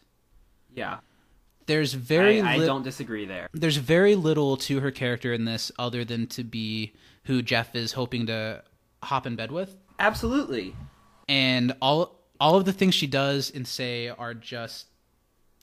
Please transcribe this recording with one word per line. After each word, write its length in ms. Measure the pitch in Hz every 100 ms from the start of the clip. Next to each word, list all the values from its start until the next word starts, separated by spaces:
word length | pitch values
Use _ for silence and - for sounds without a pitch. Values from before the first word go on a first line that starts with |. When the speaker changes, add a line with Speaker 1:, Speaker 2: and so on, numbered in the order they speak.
| _ _ _ _ _ _ _
Speaker 1:
Yeah. 240 | 123 98 95 - _ _ _ _ _ -
Speaker 2:
There's 260 | 156 147
very 480 | 131 120 156 196 214
Speaker 1:
I, 140 | 190
I 20 | -
Speaker 2:
lit-, 80 | 160
Speaker 1:
don't 160 | 135
disagree 420 | 131 - 117 107 98
there. 220 | 92 87
Speaker 2:
there's 240 | 160 160 147
very 380 | 127 165 202
little 420 | 208 156 156 139 135
to 220 | - 139
her 100 | 139
character 420 | 131 127 120 123
in 100 | 120
this 280 | 113 113 - -
other 260 | 123 120 117
than 200 | 117 113
to 160 | -
be 480 | 120 113 110 110 107 - - _
who 180 | - 131
Jeff 320 | 117 120 117
is 180 | 120 113
hoping 340 | - 120 120 113
to 360 | 113 110 95 - _ _ _
hop 240 | - 135 131
in 80 | 113
bed 140 | 113
with. 240 | 160 190 - _ -
Speaker 1:
Absolutely. 760 | 208 220 226 269 - 113 95 - - - _ _ -
Speaker 2:
And 460 | 139 131 127 123 131
all, 380 | 131 151 180 - _ -
all 160 | 147 185
of 80 | 190
the 60 |
things 220 | 196 190
she 120 | - 143
does 440 | 135 139 139 131
and 160 | 139 123
say 420 | - 127 120 120
are 260 | - 117
just 520 | 117 - 123 113 - - _ _ _ _ _ _ _